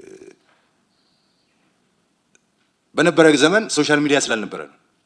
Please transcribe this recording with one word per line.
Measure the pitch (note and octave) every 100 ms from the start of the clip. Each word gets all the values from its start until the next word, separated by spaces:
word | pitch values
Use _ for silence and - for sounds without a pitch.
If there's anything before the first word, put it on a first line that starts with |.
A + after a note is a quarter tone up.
| - - - _ _ _ _ _ _ _ _ _ _ _ _ _ _ _ _ _ _ _ _ _ _ _ _ _ _ -
በነበረ | E3 D#3+ D#3+ D3
ዘመን | D#3 G3+ A3
ሶሻል | - D3 D3
ሚዲያ | D3 C#3
ስላልነበረ | - A2+ F#2+ -
ነው። | D2 _ _ _